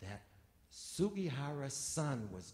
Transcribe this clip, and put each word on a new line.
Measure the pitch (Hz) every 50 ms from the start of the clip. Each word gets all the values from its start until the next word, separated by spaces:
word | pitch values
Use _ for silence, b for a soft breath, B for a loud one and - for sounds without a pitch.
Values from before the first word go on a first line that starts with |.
that | 92 95 104 101 - - - - - - - - - -
Sugihara's | - - - - - - 190 214 202 196 185 156 127 139 143 143 151 143 139 139 -
son | - - - - 160 151 147 135 117 107 101
was | 92 92 87 -